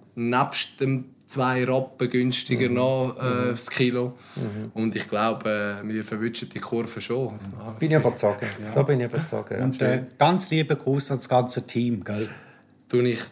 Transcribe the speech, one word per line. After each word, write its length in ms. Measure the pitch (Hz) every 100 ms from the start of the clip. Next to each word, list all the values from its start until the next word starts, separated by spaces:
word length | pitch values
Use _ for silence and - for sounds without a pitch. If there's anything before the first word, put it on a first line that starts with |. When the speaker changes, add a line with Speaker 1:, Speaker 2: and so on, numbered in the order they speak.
| - 120
Speaker 1:
Nebst 680 | 117 123 135 - - -
dem 240 | 135 131 131 - -
zwei 360 | 139 127 127 123
Rappen 440 | 131 131 - 123
günstiger 600 | 127 127 123 - 120 127
Speaker 2:
Mhm. 40 |
Speaker 1:
noch, 420 | 123 127 131 127 127
äh, 20 | 127 123 123
Speaker 2:
Mhm. 40 |
Speaker 1:
das 180 | 120 -
Kilo. 440 | - 123 123 123 - - -
Speaker 2:
Mhm. 360 | 113 104 110
Speaker 1:
Und 220 | 110 113 104
ich 120 | -
glaube, 720 | 104 113 107 110 104 104 101
äh, 40 | 107
wir 160 | 110
verwutschen 460 | 107 107 113 117 -
die 80 | -
Kurve 400 | - 117 110 -
schon. 360 | - 120 120 107 98 113 110 110
Speaker 2:
Bin 140 | 160
ich 60 | 156
überzeugt. 440 | 120 - 104 101
Speaker 3:
Ja. 300 | 107 - 107
Speaker 2:
Da 80 | 139
bin 180 | 139 131
ich 60 | 120
überzeugt, 460 | - 165 107 -
ja. 120 | -
Speaker 3:
Und, 160 | 131 127
äh, 180 | 127 127 131 -
ganz 320 | 151 185 -
lieben 260 | 160 151 147
Gruß 320 | 135 139 139
ans 180 | 131 -
ganze 320 | 127 123 123 -
Team, 360 | 117 120 110
gell? 240 | 95 104 107 - - - _ - -
Speaker 1:
Tue 180 | 123 123
ich 120 | 113 -